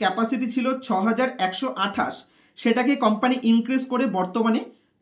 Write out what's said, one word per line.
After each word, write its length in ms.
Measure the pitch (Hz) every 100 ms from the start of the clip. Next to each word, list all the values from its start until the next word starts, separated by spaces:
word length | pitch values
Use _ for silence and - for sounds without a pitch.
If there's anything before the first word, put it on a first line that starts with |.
ক্যাপাসিটি 460 | 190 202 226 247 247
ছিল 120 | 262 247 262 -
ছ 20 | 185 214
হাজার 220 | 220 262 254 185
একশো 220 | - 262 190 202
আঠাশ, 280 | 214 131 - - _ _ -
সেটাকে 340 | 233 226 247 277
কোম্পানি 320 | 220 214 254 254 226
ইনক্রিজ 320 | 226 233 262 -
করে 120 | 247 254 185
বর্তমানে 420 | 180 233 226 240 - - _ _